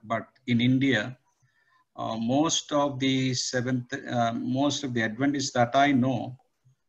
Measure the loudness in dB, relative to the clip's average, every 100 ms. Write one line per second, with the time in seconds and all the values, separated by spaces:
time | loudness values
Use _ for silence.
0 | -6 -6 -6 _ -2 2 4 4 4 2
1 | 0 -8 _ _ _ _ _ _ _ -10
2 | -8 -4 0 0 2 -2 -2 -2 0 0
3 | 0 0 0 -2 -4 -2 -2 -2 -4 -8
4 | -4 0 0 0 -2 0 0 0 -2 -2
5 | -2 0 0 0 -2 0 2 4 4 4
6 | 2 0 -6 -12 _ _ _ _